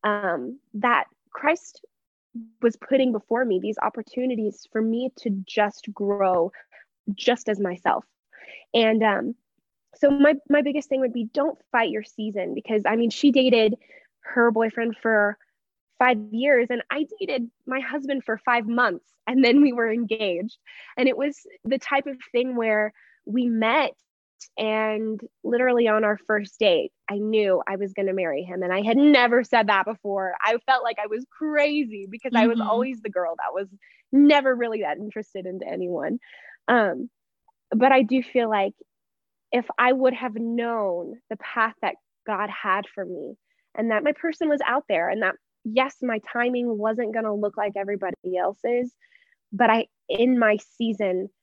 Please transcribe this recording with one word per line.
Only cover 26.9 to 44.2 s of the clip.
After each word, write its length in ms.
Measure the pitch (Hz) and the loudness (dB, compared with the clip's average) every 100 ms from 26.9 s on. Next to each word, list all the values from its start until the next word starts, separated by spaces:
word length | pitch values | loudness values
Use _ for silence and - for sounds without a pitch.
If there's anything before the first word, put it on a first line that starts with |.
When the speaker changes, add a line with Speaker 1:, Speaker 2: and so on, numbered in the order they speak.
| _ - | _ -10
Speaker 1:
I 80 | 202 | -6
knew 440 | 214 220 202 185 - | 0 0 2 0 0
I 100 | 196 | -6
was 160 | 196 | -6
gonna 200 | 190 196 | -4 -4
marry 300 | 190 170 143 | -2 -2 -4
him. 200 | 180 180 | -6 -6
And 100 | 180 | -2
I 80 | 185 | -2
had 140 | 208 233 | 2 4
never 460 | 294 277 240 240 | 6 6 6 2
said 240 | 247 240 214 | 2 0 2
that 180 | 202 190 | 2 0
before. 500 | 220 208 196 190 175 | -6 -6 -4 -4 -4
I 160 | 208 233 - | -2 -2 0
felt 180 | 262 | 0
like 140 | 233 220 | 0 -6
I 80 | 208 | -6
was 180 | 214 262 | -6 -8
crazy 760 | _ 311 302 294 294 254 214 196 | _ -4 0 0 0 -4 -8 -14
because 240 | 226 254 233 | -12 -2 2
I 120 | 226 | 4
was 120 | 233 | 2
Speaker 2:
Mm-hmm. 100 | 214 | 0
Speaker 1:
always 320 | 233 262 247 | 0 -2 -6
the 80 | 214 | -8
girl 260 | 180 175 165 | -4 -4 -6
that 160 | 76 | -6
was 140 | 165 196 202 _ _ _ | -6 -10 -14 _ _ _
never 440 | 269 285 294 269 247 | 6 8 8 4 0
really 260 | 233 220 | -2 -4
that 160 | 170 147 | -4 -6
interested 480 | 208 - 202 196 185 | -8 -10 -10 -10 -10
into 220 | 185 - | -10 -8
anyone. 520 | 180 180 170 - 233 - - - - - | -6 -6 -4 -4 -6 -8 -20 -20 -12 0
Um, 420 | 240 208 175 240 _ _ _ _ _ _ | 2 2 -2 -8 _ _ _ _ _ _
but 200 | 220 262 | 2 6
I 120 | 262 | 6
do 180 | 220 262 | 4 0
feel 280 | 247 254 226 | 0 -2 0
like 240 | 214 196 - - _ _ _ _ _ _ | 0 -2 -4 -20 _ _ _ _ _ _
if 140 | 247 233 - | -4 -4 0
I 140 | 247 | 2
would 200 | 262 254 | 4 2
have 220 | 247 247 220 | 0 -8 -6
known 800 | 233 233 233 233 202 175 175 226 _ | -4 -2 -2 -2 -2 -4 -8 -14 _
the 80 | 214 | -12
path 380 | - - 226 - | -8 -2 -2 -2
that 140 | 208 - _ _ - | -6 -6 _ _ -8
God 220 | 202 208 | -6 -6
had 360 | 202 208 190 202 | -6 -2 -2 -2
for 120 | - 180 | -10 -10
me 300 | 175 147 - _ _ _ - | -10 -12 -16 _ _ _ -4
and 160 | 226 | 0
that 120 | 214 | 0
my 80 | 285 | 0
person 360 | 294 | -2